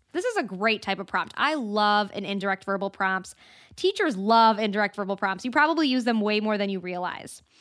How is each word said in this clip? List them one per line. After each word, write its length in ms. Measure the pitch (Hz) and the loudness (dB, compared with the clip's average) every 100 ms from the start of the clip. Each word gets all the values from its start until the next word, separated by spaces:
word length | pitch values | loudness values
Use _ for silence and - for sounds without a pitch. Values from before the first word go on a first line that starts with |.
| _ | _
This 120 | 330 | -6
is 140 | 453 427 | -2 -2
a 40 | |
great 380 | 247 185 214 214 | -4 -2 -2 -2
type 180 | 208 190 | -2 -4
of 80 | 190 | -2
prompt. 280 | 190 214 - | -4 -4 -2
I 200 | 269 311 | -2 0
love 540 | 220 208 208 208 202 | -2 2 4 4 2
an 100 | - | -4
indirect 400 | 196 202 196 190 | -4 -4 -2 -4
verbal 240 | - 196 196 | -2 -4 -4
prompts. 460 | - 190 190 185 - - - - - | -2 -2 -2 -6 -18 -20 -20 -20 -2
Teachers 400 | 370 415 381 190 | -2 0 0 0
love 420 | 196 226 226 208 | 4 6 8 6
indirect 380 | 214 202 202 - | 0 0 -2 -2
verbal 200 | 190 196 | -6 -2
prompts. 280 | 196 190 | -2 -2
You 60 | 254 | -2
probably 380 | 269 302 330 302 | 2 2 2 2
use 160 | 254 | 2
them 180 | 240 226 | 2 0
way 180 | 208 214 | 2 0
more 160 | 214 208 | 0 -2
than 140 | 202 | -2
you 80 | 190 | -4
realize. 640 | 175 180 180 - - - _ _ | -6 -6 -6 -8 -14 -18 _ _